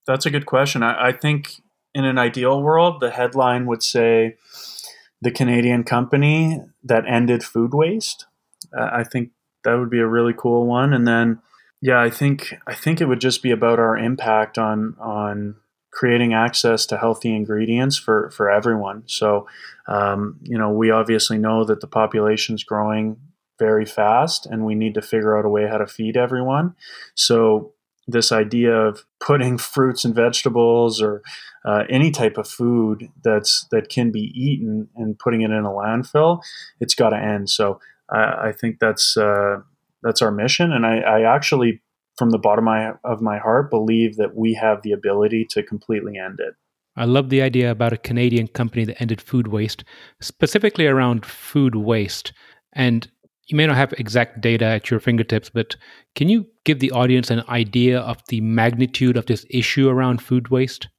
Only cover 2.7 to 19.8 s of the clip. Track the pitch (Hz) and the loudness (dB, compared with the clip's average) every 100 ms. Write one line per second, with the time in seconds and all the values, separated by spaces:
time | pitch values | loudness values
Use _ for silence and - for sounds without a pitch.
2.7 | 160 175 151 123 120 123 135 123 123 123 | 4 2 0 -4 -2 -2 0 0 0 -2
3.7 | 113 - 123 113 113 110 110 _ - - | -4 -2 2 4 4 2 -4 _ -20 -18
4.7 | - - - _ _ 120 120 123 120 120 | -18 -20 -20 _ _ -6 0 0 2 0
5.7 | 123 117 120 131 139 143 156 160 160 - | 0 0 -2 0 2 2 2 0 -2 -10
6.7 | _ 127 113 110 120 120 120 - 113 117 | _ 0 0 2 0 2 0 -2 -2 -2
7.7 | 143 160 220 - - - _ _ _ - | 0 0 -2 -8 -12 -18 _ _ _ -14
8.7 | 127 117 120 113 127 120 _ _ _ - | -8 -4 -4 -4 -6 -6 _ _ _ -2
9.7 | 120 120 120 113 117 117 117 123 120 120 | 0 0 0 2 2 0 0 0 0 2
10.7 | 120 139 135 120 117 117 113 _ _ _ | 2 2 2 2 4 2 0 _ _ _
11.7 | _ 131 123 117 - 143 135 - - - | _ 2 4 4 2 0 0 -6 -14 -14
12.7 | - - 165 156 123 127 123 131 113 117 | -6 -2 0 0 2 0 0 0 2 4
13.7 | 117 113 110 117 131 113 110 110 - 110 | 4 2 2 -2 -4 0 0 0 -2 -2
14.7 | 107 110 - 113 107 104 104 104 104 _ | -2 -4 -8 -8 -6 -6 -6 -8 -12 _
15.7 | _ _ - 123 120 120 113 117 - 120 | _ _ -2 2 2 2 2 2 2 0
16.7 | 110 - 123 117 110 117 110 107 107 110 | 0 -2 -2 -2 -2 -2 -4 -2 -4 0
17.7 | 117 135 139 - 110 - - 101 101 113 | 0 0 -2 0 0 0 -2 2 2 2
18.7 | 113 98 101 113 - 107 104 104 - - | -2 -4 -10 -12 -2 0 0 -2 -20 -20
19.7 | - | -20